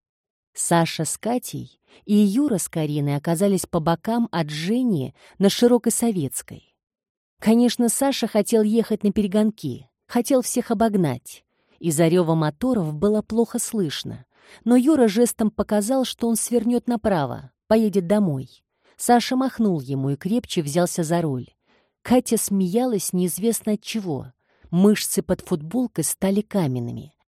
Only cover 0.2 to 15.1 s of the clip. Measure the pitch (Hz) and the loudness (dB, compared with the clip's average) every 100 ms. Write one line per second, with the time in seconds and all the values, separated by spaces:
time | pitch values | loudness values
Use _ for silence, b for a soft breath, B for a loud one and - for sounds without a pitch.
0.2 | _ _ _ - - 170 165 - 156 - | _ _ _ -8 0 2 2 -2 -6 -6
1.2 | 214 247 - 139 120 _ b b b 208 | -4 -4 -6 -12 -12 _ b b b 2
2.2 | 208 214 294 190 - 165 151 147 143 143 | 4 2 0 0 -4 -4 -2 -2 -2 -2
3.2 | 170 165 202 185 - 175 156 170 - 233 | -2 0 2 0 -2 -4 -2 -2 -2 -2
4.2 | 233 170 151 151 170 233 254 170 131 - | -2 -2 -4 -4 -2 0 0 0 -4 -10
5.2 | b b 196 - 240 240 233 - 233 185 | b b 2 4 4 4 0 -2 -2 -2
6.2 | 135 - - 151 _ _ _ _ _ _ | -4 -6 -14 -20 _ _ _ _ _ _
7.2 | _ - - 233 247 - 240 - 277 262 | _ -4 2 4 4 2 0 0 0 -2
8.2 | 226 220 202 226 214 226 208 214 208 208 | -2 0 2 2 2 2 0 0 0 0
9.2 | 202 208 214 - 147 110 - _ - 240 | 0 2 0 -2 -8 -8 -14 _ -4 -2
10.2 | 240 269 247 254 - 214 226 202 160 123 | 2 0 0 -4 -2 0 0 2 0 -2
11.2 | - - _ _ _ - 170 151 165 180 | -10 -20 _ _ _ -8 -2 2 4 4
12.2 | 160 160 151 151 254 247 156 151 202 214 | 2 2 0 -2 -2 0 -2 -2 0 0
13.2 | - 220 226 240 - 226 165 - - 113 | -2 -2 0 -2 -6 -4 -4 -4 -10 -14
14.2 | - b b b 220 247 254 302 226 | -18 b b b 2 4 4 4 4